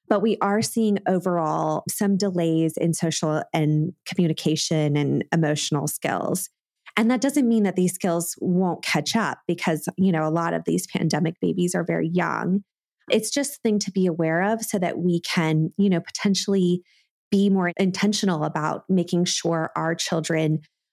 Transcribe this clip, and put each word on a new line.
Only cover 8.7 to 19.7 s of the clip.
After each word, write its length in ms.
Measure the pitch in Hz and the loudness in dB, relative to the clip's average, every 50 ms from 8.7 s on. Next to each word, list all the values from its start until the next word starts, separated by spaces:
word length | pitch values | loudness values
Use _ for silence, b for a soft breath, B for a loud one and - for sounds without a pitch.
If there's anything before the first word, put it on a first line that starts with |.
| 165 - - | 0 -2 -4
catch 320 | - - 156 147 - - | -2 -2 -2 0 0 0
up 220 | 233 202 143 - - _ - | 0 0 -2 -4 -4 _ -4
because, 400 | 170 - - 185 160 151 - - - | -4 -2 0 -2 -2 -2 -2 -4 -2
you 160 | - 190 190 | 2 2 2
know, 120 | 170 156 156 | 4 2 2
a 60 | 156 | 2
lot 240 | 160 170 165 170 165 | 0 0 0 0 -2
of 100 | 170 170 | -2 -2
these 200 | - 170 180 - | -2 -2 -2 -2
pandemic 540 | - - - - 160 151 151 - 160 175 - | -4 -2 -2 0 0 0 0 0 -2 -2 -2
babies 340 | - 175 170 185 175 175 - | -2 -2 0 0 -2 0 -2
are 100 | 180 170 | -2 -2
very 240 | 170 170 170 165 165 | -2 -2 -2 -2 -2
young. 540 | 170 180 170 160 - - - - 185 202 202 _ _ _ _ _ _ _ _ - | 0 -2 -2 -2 -2 -4 -2 -2 -2 -2 -4 _ _ _ _ _ _ _ _ 0
It's 200 | - 226 226 - | 0 0 0 0
just 260 | - 285 277 277 - | -2 -2 -2 -4 -4
a 20 | - - | -4 -2
thing 160 | 226 208 208 | 0 0 0
to 100 | - 196 | -2 -2
be 160 | - 190 185 | 0 2 2
aware 360 | 180 160 165 165 160 160 170 | 2 2 0 0 0 0 0
of 200 | 190 208 226 226 | 0 0 0 -2
so 160 | 226 - - 196 | -4 -4 -4 -2
that 200 | 180 165 - - | -2 -2 -2 -2
we 220 | 170 180 175 170 | 0 0 0 0
can, 520 | - - - 180 160 156 156 156 160 - - | -2 -2 -2 0 2 2 2 2 0 0 0
you 140 | - 202 202 | 2 2 2
know, 100 | 185 165 | 2 0
potentially 840 | 185 - - - - 202 196 190 - - 196 196 180 175 180 175 b b b b b b _ _ _ _ | -2 -4 -6 -2 0 0 0 0 0 0 0 2 2 2 2 0 b b b b b b _ _ _ _
be 200 | 208 196 202 202 | 2 2 4 4
more 220 | 196 190 175 175 170 | 4 2 2 0 0
intentional 680 | - 196 185 185 - - 208 - - - 196 175 151 151 | 0 0 0 0 0 0 0 0 0 0 0 0 0 -2
about 400 | 156 - 160 151 156 151 - - - | -2 -2 -2 -2 -2 -4 -4 -2 0
making 360 | 190 185 170 175 185 170 180 | 0 0 2 2 0 0 0
sure 480 | 175 - - - 170 170 165 160 - | 0 0 -2 -2 0 0 0 -2 -4